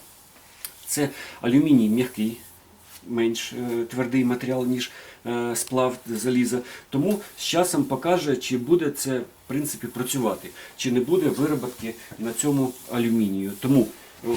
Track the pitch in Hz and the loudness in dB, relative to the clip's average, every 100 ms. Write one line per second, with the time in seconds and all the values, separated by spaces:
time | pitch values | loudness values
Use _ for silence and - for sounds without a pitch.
0 | - - - - - - - - - - | -20 -20 -20 -20 -20 -18 -16 -14 -6 -2
1 | 147 - - - 120 131 156 131 107 117 | -2 -2 -14 -4 4 6 8 6 6 4
2 | 127 - 110 117 - - - - - - | 0 -2 -2 -4 -12 -20 -20 -20 -20 -18
3 | - 117 113 113 - 123 123 117 117 123 | -6 0 0 0 -6 -6 -4 -2 -2 -4
4 | 120 131 123 123 127 127 123 123 - - | 0 2 2 0 0 0 0 0 -4 -10
5 | - - 117 120 120 117 - 131 127 123 | -20 -12 -6 -2 -2 -4 -2 0 0 -2
6 | 113 110 120 123 113 123 - - - 135 | -6 -4 0 2 2 0 -4 -14 -4 0
7 | 180 202 - - - 165 175 151 127 127 | 0 0 -4 -8 -2 2 2 2 0 0
8 | 165 180 147 127 - 127 120 170 151 - | 2 2 2 0 0 -2 2 2 2 -2
9 | 135 127 120 - - 135 147 - 117 117 | -2 -4 -4 -12 -6 -4 -4 -6 -8 -6
10 | 123 139 110 90 87 - - - 127 123 | -4 0 0 -2 -8 -18 -18 -6 0 2
11 | 123 185 151 120 147 143 123 - 113 113 | 4 2 2 2 0 0 -4 -6 -10 -10
12 | - - 113 113 147 139 131 127 - 120 | -14 -8 -6 -2 0 2 0 -4 -6 -2
13 | 117 113 104 98 98 104 131 139 107 - | 2 2 2 0 -4 -2 4 4 4 -2
14 | - - 117 | -20 -8 -4